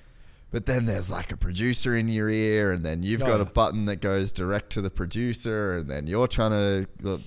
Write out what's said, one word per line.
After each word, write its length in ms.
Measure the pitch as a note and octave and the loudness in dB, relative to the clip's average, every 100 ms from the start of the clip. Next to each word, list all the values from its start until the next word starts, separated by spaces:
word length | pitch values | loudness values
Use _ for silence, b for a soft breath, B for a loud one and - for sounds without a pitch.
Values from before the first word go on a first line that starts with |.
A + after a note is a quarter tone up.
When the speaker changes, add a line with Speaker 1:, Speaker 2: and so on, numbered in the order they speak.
| B B B B B | B B B B B
Speaker 1:
but 140 | A#2+ G2+ | -4 0
then 200 | B2+ A#2 | 0 0
there's, 260 | F2+ F2+ | -2 -4
like, 180 | F2 - | -6 -6
a 60 | - | -2
producer 600 | F#2+ F2+ A#2+ A#2+ B2+ A#2 | -2 0 0 0 0 0
in 120 | A2+ | 0
your 200 | A2 G#2+ | 0 0
ear, 440 | A2 A2 G#2+ G2+ | 2 2 2 2
and 120 | F2+ | 0
then 200 | E2 E2 | -2 -2
you've 180 | F#2+ A2+ | -2 0
Speaker 2:
Oh, 40 | B2 | 2
Speaker 1:
got 140 | G#2+ | 2
a 40 | |
Speaker 2:
yeah. 60 | G2 | 2
Speaker 1:
button 340 | A2+ G#2 G#2+ | 2 2 2
that 160 | G#2 F#2+ | -2 0
goes 320 | G2+ G2 G2 | 0 0 0
direct 380 | - F#2 G#2 - | -2 -2 -2 -2
to 100 | G#2+ | -2
the 100 | G2 | -2
producer, 880 | - F2 G#2+ A#2+ A2+ A#2 G#2+ G2+ F2+ | -2 -2 -2 -2 -2 -2 -2 -2 -2
and 100 | C#2+ | -4
then 200 | C#2+ D2+ | -6 -2
you're 180 | G#2 B2 | 0 2
trying 240 | - A2 | 4 4
to, 720 | G#2 G2+ G2 G2 - G2 F#2 | 4 2 2 -2 -6 -6 -6